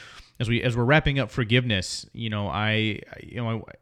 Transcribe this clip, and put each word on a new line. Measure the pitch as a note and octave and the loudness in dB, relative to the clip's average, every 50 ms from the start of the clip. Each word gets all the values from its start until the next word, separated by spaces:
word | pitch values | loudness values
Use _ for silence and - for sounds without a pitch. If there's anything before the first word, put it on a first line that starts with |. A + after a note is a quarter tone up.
| - - - - - - _ - | -20 -20 -20 -20 -20 -14 _ -4
as | A2+ | 0
we, | G#2 A#2+ A#2+ | 2 2 2
as | - B2+ A2+ | 2 2 2
we're | A#2+ A#2+ | 2 4
wrapping | B2 D3 D#3 - D3+ C#3 C#3 | 4 6 4 4 4 2 0
up | B2 G#2 | -2 -2
forgiveness, | - - B2 G2+ A#2+ B2+ B2 B2 G#2+ F#2+ F2+ - - - - - - | -2 -2 2 4 4 4 4 4 2 0 0 -2 -6 -8 -10 -12 -10
you | - A#2 A2+ | -8 -6 -4
know, | G#2+ G#2 G2+ | -4 -4 -2
I, | F#2+ C2+ G2 G#2+ G#2+ G#2+ A2 A2 A2 G#2 - - - | -2 -2 0 0 2 2 2 2 2 0 -4 -8 -14
I, | - - - | -16 -18 -14
you | - - A2+ A#2+ | -10 -8 -4 -4
know | A2+ A2+ A2 - - - - | -2 -2 -4 -6 -10 -16 -20